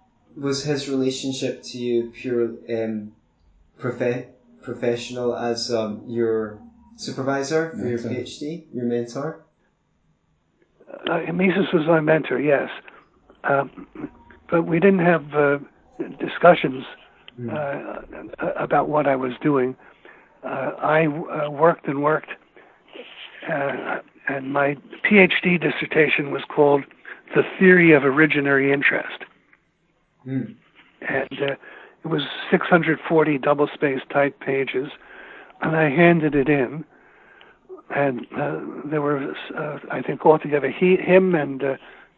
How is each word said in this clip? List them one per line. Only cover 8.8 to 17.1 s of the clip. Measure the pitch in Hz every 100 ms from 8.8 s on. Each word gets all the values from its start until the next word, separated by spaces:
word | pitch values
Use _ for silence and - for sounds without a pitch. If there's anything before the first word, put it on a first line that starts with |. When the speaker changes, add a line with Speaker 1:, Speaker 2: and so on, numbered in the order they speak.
Speaker 1:
mentor? | 120 120 120 135 156 - _ _ _ _ _ _ _ _ _ _ _ _ _ _ - - -
Speaker 3:
Uh, | 165 160
Mises | 175 190 175 170
was | 175 151
my | 165
mentor, | 151 156 156 123
yes. | 147 139 - - - - _ _ _ _
Um, | - 139 139 - - - - - - - -
but | 170
we | 170 165
didn't | 196 190 175
have, | 165 147
uh, | 147 143 143 - _ _ - - -
discussions, | - - 175 165 143 131 - - -